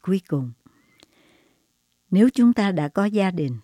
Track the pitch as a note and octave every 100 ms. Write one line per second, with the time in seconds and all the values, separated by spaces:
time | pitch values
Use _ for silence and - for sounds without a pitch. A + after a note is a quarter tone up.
0 | F3+ F#3+ - D3 B2 - _ _ _ _
1 | _ _ _ _ _ _ _ _ _ _
2 | _ F#3 B3+ B3+ A#3+ A#3 G3+ F3 D3 G3
3 | G3+ G#3 F#3+ F3 C#3 A#2